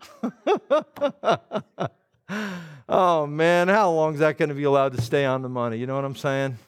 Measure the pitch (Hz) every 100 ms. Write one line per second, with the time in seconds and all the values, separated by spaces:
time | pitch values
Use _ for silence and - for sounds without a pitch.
0 | - - 240 - - 403 - 294 - -
1 | 285 - 208 170 - - - - 175 -
2 | _ _ - 202 214 180 165 147 - -
3 | 185 165 147 151 165 175 175 208 196 160
4 | 156 147 156 151 160 139 143 139 135 123
5 | 117 147 139 131 131 127 120 113 127 135
6 | 139 135 147 135 135 117